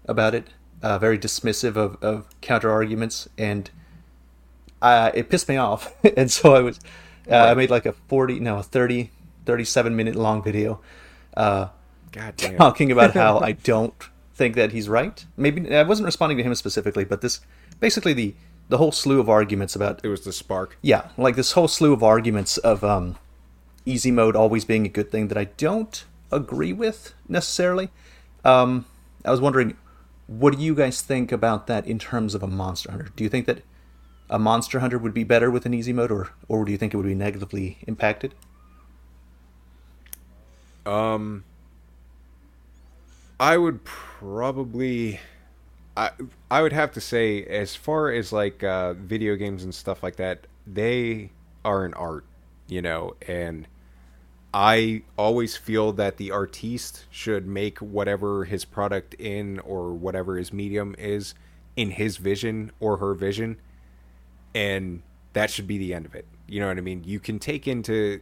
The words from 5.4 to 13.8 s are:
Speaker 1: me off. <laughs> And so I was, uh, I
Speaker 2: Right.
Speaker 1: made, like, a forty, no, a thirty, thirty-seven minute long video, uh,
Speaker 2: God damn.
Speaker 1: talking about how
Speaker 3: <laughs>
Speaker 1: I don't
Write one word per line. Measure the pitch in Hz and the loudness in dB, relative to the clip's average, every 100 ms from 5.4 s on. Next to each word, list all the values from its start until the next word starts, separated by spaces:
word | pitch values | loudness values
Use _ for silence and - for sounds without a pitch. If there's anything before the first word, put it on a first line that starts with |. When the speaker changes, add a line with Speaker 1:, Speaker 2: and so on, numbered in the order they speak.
| - | 0
Speaker 1:
me | 135 | 0
off. | 113 110 - - 208 | 0 -2 -6 4 4
<laughs> | - | 6
And | 127 | 2
so | - 160 135 | 8 8 10
I | |
was, | 123 - - - - - - | 6 -4 -14 -20 -20 -12 4
uh, | 117 | 8
I | 117 | 8
Speaker 2:
Right. | 123 | 8
Speaker 1:
made, | 131 | 4
like, | 120 113 | 4 2
a | |
forty, | - - 135 127 123 | -6 -2 0 0 -2
no, | 117 101 | -4 -4
a | |
thirty, | 98 127 123 120 120 - - - - | -2 0 2 0 -4 -12 -20 -8 -2
thirty-seven | 120 113 131 117 113 | -2 0 0 2 0
minute | 113 110 | -2 0
long | 110 107 | 0 0
video, | 101 104 107 107 - - - - - - | -2 -2 -2 -4 -12 -20 -20 -20 -8 0
uh, | 104 98 95 - - _ - | 0 0 -4 -10 -20 _ -18
Speaker 2:
God | 104 110 - | -14 -12 -8
damn. | - 92 | 0 6
Speaker 1:
talking | 147 - 139 | 6 6 4
about | 123 117 | 6 6
how | 110 110 107 | 6 4 4
Speaker 3:
<laughs> | |
Speaker 1:
I | 110 | 2
don't | - - 110 | 0 0 0